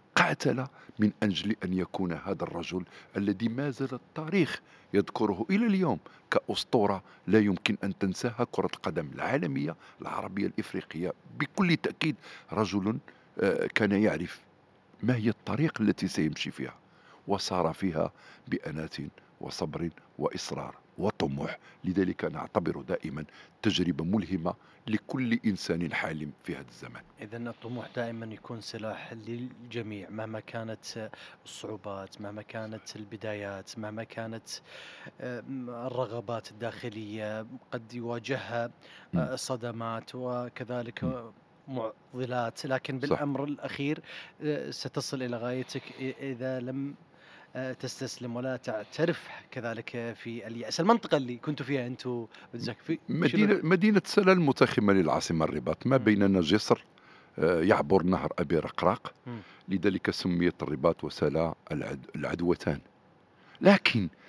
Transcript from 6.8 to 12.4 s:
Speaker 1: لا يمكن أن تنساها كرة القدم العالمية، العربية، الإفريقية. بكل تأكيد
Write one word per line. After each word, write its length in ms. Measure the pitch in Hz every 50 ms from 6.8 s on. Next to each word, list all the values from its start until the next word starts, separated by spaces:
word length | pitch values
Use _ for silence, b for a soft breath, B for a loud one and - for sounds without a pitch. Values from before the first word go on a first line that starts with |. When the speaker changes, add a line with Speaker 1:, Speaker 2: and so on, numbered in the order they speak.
| 101 98 98 92 B B B B _
Speaker 1:
لا 120 | 90 101 110
يمكن 380 | 104 104 92 82 - - 101 - -
أن 140 | 98 90 -
تنساها 480 | 101 95 92 - - 120 110 - 120 -
كرة 180 | - - - 87 -
القدم 360 | - - - 156 170 156 139 -
العالمية، 640 | - - 107 123 151 180 151 135 135 143 160 160 B B B B -
العربية، 460 | - - - - 92 95 92 101 98
الإفريقية. 640 | 92 - 110 104 - - 95 - - - 78 90 85 - - - - - -
بكل 380 | 147 - - - 190 175 160
تأكيد 400 | - - - - - - 156 - B B B B B